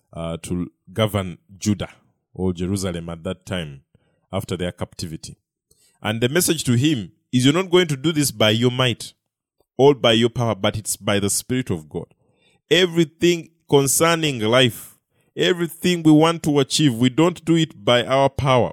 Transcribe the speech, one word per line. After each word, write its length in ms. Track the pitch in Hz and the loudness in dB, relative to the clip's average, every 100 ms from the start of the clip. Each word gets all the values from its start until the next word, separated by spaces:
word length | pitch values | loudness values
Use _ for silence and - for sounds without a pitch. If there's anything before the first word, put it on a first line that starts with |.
| _ | _
uh, 240 | 82 82 82 | -12 -10 -10
to 340 | - 90 87 _ _ | -8 -8 -8 _ _
govern 440 | 92 107 101 92 82 _ 98 | -4 -2 -2 -8 -12 _ -8
Judah 320 | 107 95 82 - _ _ _ | -4 -2 -4 -14 _ _ _
or 200 | - 95 | -6 -6
Jerusalem 560 | 87 90 98 92 85 82 | -4 -4 -4 -6 -8 -10
at 140 | 82 | -12
that 220 | 85 90 - | -10 -10 -8
time 380 | 92 78 69 _ _ _ _ - | -10 -10 -14 _ _ _ _ -10
after 240 | 95 - 90 | -8 -6 -6
their 160 | 90 | -6
captivity. 640 | - - - 85 78 - - _ _ _ _ _ _ | -8 -14 -12 -12 -12 -16 -20 _ _ _ _ _ _
And 200 | 104 113 | -6 -2
the 80 | 123 | 0
message 340 | 165 180 156 | 0 -2 -2
to 140 | - 120 | 0 0
him 340 | 151 131 87 _ _ | 2 -2 -6 _ _
is, 100 | 127 | 0
"You're 100 | 131 | 2
not 160 | 165 190 | 0 2
going 180 | 180 170 | 2 2
to 100 | 135 | -2
do 160 | 151 | -2
this 180 | 151 135 | -2 -2
by 200 | 107 107 | 0 2
your 200 | 113 123 | 2 0
might 420 | 127 127 107 - _ _ _ _ _ _ - | 0 -2 -2 -10 _ _ _ _ _ _ 2
or 160 | 139 | 4
by 200 | 131 120 | 4 2
your 160 | 117 117 | 4 2
power, 260 | 120 117 95 | 0 -4 0
but 220 | 104 107 | -2 -4
it's 180 | - - | -8 -8
by 240 | 101 101 | -2 -2
the 100 | 98 | 0
Spirit 400 | - - 127 127 | -4 -4 -6 -4
of 200 | 87 76 | -6 -6
God." 240 | 85 - _ _ _ _ _ - | -12 -12 _ _ _ _ _ 0
Everything 800 | 165 185 165 156 - 170 170 - _ - | 2 2 2 -2 2 0 0 -4 _ 2
concerning 680 | 143 139 - 165 170 156 127 | 2 2 2 2 2 0 -2
life, 580 | 107 127 127 - - _ _ _ _ - | 0 4 2 0 -20 _ _ _ _ -4
everything 680 | 170 175 170 - 180 170 | -2 0 -4 -4 -2 2
we 80 | 156 | 4
want 320 | 151 165 165 | 6 4 2
to 160 | 160 143 | 0 0
achieve, 360 | 135 - 151 113 | 0 2 2 4
we 140 | 127 | 0
don't 340 | 123 170 165 | 2 0 0
do 120 | 160 165 | 0 0
it 260 | 160 - | 0 -4
by 220 | 104 123 107 | 0 0 2
our 240 | 135 139 | 0 0
power 420 | - 139 127 92 | 0 0 2 0